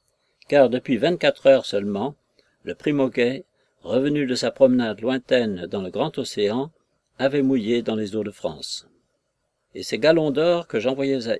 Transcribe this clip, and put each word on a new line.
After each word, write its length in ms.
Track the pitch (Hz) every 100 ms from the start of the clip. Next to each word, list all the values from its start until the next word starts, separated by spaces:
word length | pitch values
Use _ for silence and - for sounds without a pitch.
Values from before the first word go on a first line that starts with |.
| _ _ _ _ -
Car 220 | 143 127
depuis 280 | 123 - 117
vingt-quatre 500 | 139 175 151 - -
heures 180 | 135 -
seulement, 500 | 104 101 98 123 147 _ _ _ _
le 120 | - -
Primoguet, 680 | - 147 131 110 120 135 - _ _ _
revenu 440 | 82 117 139 147 135
de 100 | 123
sa 160 | 120
promenade 500 | - 135 127 117 101
lointaine 640 | 113 131 - 131 113 95 87
dans 160 | 104
le 80 | 92
grand 280 | 98 156 -
océan, 540 | 123 - 101 117 147 _ _ _ _ -
avait 240 | 135 143
mouillé 400 | 135 135 104 120
dans 140 | 113 110
les 200 | 107 107
eaux 80 |
de 80 | 104
France. 560 | 101 87 80 - - - _ _ _ _ _ _ _ _ -
Et 80 |
ces 160 | - 110
galons 320 | 139 165 156
d'or 360 | 135 165 170 170
que 120 | 117
j'envoyais 500 | 107 135 139 135 113
à 80 | 107